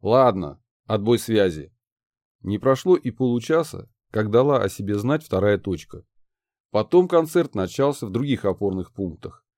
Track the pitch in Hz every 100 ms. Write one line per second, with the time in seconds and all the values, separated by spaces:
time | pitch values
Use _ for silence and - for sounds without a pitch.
0 | 98 123 127 95 78 - _ _ _ 110
1 | 104 120 - 110 95 78 73 _ _ _
2 | _ _ _ _ 95 104 127 131 185 180
3 | 131 113 127 120 117 160 156 92 101 _
4 | _ 107 107 110 139 135 98 - 101 104
5 | 117 151 - 92 101 101 - 87 - 87
6 | - _ _ _ _ _ _ 104 110 175
7 | 180 170 160 180 156 104 92 - 139 139
8 | 110 98 143 120 98 90 101 95 90 -
9 | 95 78 - - _